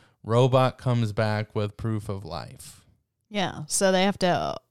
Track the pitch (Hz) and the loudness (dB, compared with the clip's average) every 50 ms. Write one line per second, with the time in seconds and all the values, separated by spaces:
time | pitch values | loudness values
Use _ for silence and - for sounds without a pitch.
0 | _ _ _ _ - 104 113 120 131 127 127 131 127 123 - - - 131 120 120 | _ _ _ _ -4 0 4 4 4 6 6 4 4 2 0 -2 -2 0 0 0
1 | 117 104 101 - 110 107 107 107 107 - - 107 104 101 - - - 113 110 107 | 0 -2 0 -2 -2 0 0 -2 -4 -4 -4 -4 -4 -4 -6 -6 -6 -4 -4 -4
2 | 98 - 101 98 101 76 85 78 57 - - - - - - - _ _ _ _ | -6 -6 -10 -8 -8 -10 -10 -10 -10 -12 -16 -18 -20 -20 -20 -20 _ _ _ _
3 | _ _ _ _ _ _ 208 202 180 147 - - 151 - - - 196 190 190 185 | _ _ _ _ _ _ -6 -4 -4 -4 -4 -8 -10 -4 -2 2 2 4 4 4
4 | 185 202 190 - - 180 165 - 78 69 - - _ _ | 4 2 0 2 2 0 2 2 -2 -4 -6 -8 _ _